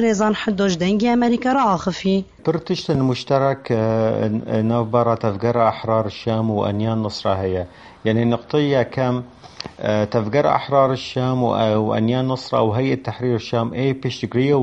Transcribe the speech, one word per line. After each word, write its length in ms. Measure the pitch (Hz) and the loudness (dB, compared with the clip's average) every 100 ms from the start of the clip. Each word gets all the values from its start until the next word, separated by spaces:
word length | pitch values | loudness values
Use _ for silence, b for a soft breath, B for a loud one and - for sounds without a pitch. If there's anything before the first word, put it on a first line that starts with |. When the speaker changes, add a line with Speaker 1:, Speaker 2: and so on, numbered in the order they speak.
Speaker 1:
Rêzan 300 | 233 202 214 | 2 2 0
Hidoj 380 | 208 - 196 202 170 | 0 -2 0 0 0
dengê 300 | 180 208 240 | 0 2 2
Amerîka 420 | 240 240 240 247 | 2 2 0 0
re 60 | 277 | 2
axifî. 640 | 233 180 - 170 190 196 190 - | 2 0 -2 -4 0 0 -2 -6
Speaker 2:
Pir 100 | - | -2
tiştên 460 | 165 - 180 - 143 131 | -2 -2 -4 0 0 2
muşterek, 640 | 120 - 139 135 135 - | 0 0 2 2 0 -2
e, 1000 | 113 110 110 110 107 110 110 113 110 110 | 0 2 2 2 0 0 -2 -2 0 2
navbera 480 | 120 113 120 117 110 | 0 2 2 2 2
tevgera 500 | 113 98 117 120 110 | -2 -2 0 2 2
Ahrar 440 | - 113 110 104 | 0 0 0 0
Şam 400 | - 117 110 110 | -4 -4 -2 0
û 200 | 104 101 | 0 0
Enyan 320 | 101 110 113 | 0 -2 -2
Nusra 400 | 107 - 104 95 | -4 -4 -2 -2
heye. 240 | 95 92 87 B B B | -2 -2 -6 B B B
Yani 260 | 110 110 117 | 0 2 2
nokta 280 | 120 - 151 | 0 0 0
yekem, 680 | 143 139 113 - 127 123 123 - B B B - | 2 2 0 -2 -2 -2 -6 -16 B B B -8
e, 280 | - 107 104 | -2 0 0
tevgera 440 | 120 107 135 147 | 0 0 0 2
Ahrar 440 | 135 - 139 135 131 | 0 2 2 2 0
Şam 420 | - 131 127 127 | -4 -4 -2 0
û, 60 | 120 101 | 0 2
e, 120 | 110 107 | 2 2
û 220 | 107 110 | 0 0
Enyan 300 | 110 127 131 | 0 0 -2
Nusra 300 | 127 - 123 | -4 -2 0
û 180 | 113 110 | 2 0
Heyet 280 | 135 131 | 0 -2
Tehrir 340 | 120 - 123 117 | -6 -6 -2 -2
Şam 360 | - 120 117 | -2 -2 -2
ê 260 | 120 135 135 | -2 -2 -2
piştgiriyê 560 | 131 - 107 120 135 143 | -6 -6 -4 0 2 2